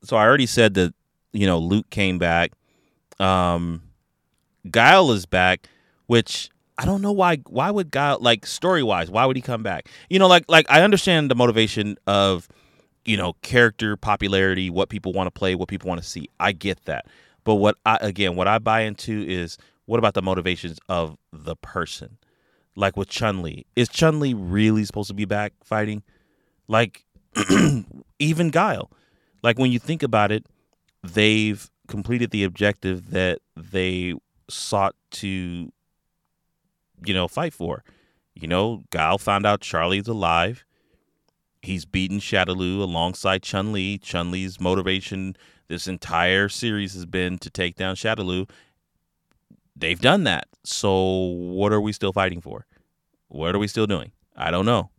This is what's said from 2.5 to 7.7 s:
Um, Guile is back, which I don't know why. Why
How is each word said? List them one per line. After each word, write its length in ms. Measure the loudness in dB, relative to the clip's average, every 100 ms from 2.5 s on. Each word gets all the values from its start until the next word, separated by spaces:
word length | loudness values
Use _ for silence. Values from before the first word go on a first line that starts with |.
| _ _ _ _ _ _ -2
Um, 640 | 2 2 2 0 -4 -8 -12 _ _ _ _ _ _ _ -2
Guile 420 | 4 8 8 6
is 140 | 2 0
back, 420 | 2 2 2 _ _ _ _ _
which 420 | 2 2 -6 -10 _ _ -6
I 80 | -2
don't 160 | -2
know 100 | -2
why. 260 | 2 2 2 -4
Why 240 | -4 -2